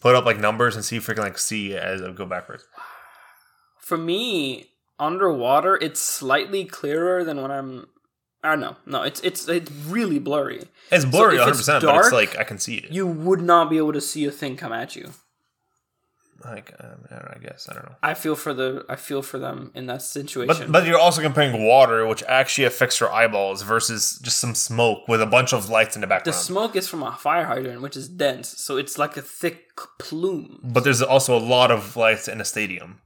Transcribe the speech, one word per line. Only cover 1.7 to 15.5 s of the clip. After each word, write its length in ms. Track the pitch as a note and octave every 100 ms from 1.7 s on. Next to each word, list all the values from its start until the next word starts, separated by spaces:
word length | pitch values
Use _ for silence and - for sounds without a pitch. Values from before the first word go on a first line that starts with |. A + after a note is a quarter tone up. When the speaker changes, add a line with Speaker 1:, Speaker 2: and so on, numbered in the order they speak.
| G2
Speaker 1:
as 260 | F2+ F#2+
I 100 | F#2
go 140 | F2+ F#2
backwards. 380 | F2+ - - _ - - - - - - _ _ _ _ _
Speaker 2:
For 160 | - E3
me, 720 | E3 F#3 B3 F#3 C3+ B2 - _ _ -
underwater, 800 | D3+ F3+ F#3+ C#3+ A#2+ C#3+ F3+ F#3+
it's 240 | D#3 -
slightly 640 | - - C3 C#3+ E3 G3 F3+
clearer 580 | - C#3+ D#3 F3 F#3
than 160 | E3 C#3+
when 80 | C3+
I'm, 360 | C#3 C3+ B2+ - _ _ _ _ _
I 80 | D#3
don't 100 | D3+
know. 160 | - - -
No, 160 | C3+
it's, 180 | C#3 -
it's, 280 | F3+ F3+ -
it's 220 | E3+ D#3+
really 480 | D3 D3+ G#3+ G#3+ D3
blurry. 440 | C3 D3 C#3 - - _ -
Speaker 1:
It's 140 | F3
Speaker 2:
So 60 | C3
Speaker 1:
blurry, 260 | D#3+ A3 D#3
Speaker 2:
if 40 |
it's 0 |
Speaker 1:
a 40 |
hundred 120 | B2 B2+
percent, 280 | C#3 D3
but 100 | D#3 D3+
it's 140 | A3+
Speaker 2:
dark, 20 |
Speaker 1:
like, 260 | B2 G#2 -
I 60 |
can 140 | A2 G#2
see 180 | - A2
it. 160 | -
Speaker 2:
you 140 | E3+ F#3
would 340 | D#3+ E3+ F#3
not 260 | E3+ E3+ D#3
be 60 | D#3
able 140 | D#3
to 80 | D3
see 240 | C#3 D#3 C#3+
a 40 |
thing 260 | C#3 C#3+ B2+
come 160 | E3+
at 220 | A2+ C3 -
you. 140 | - - _ _ _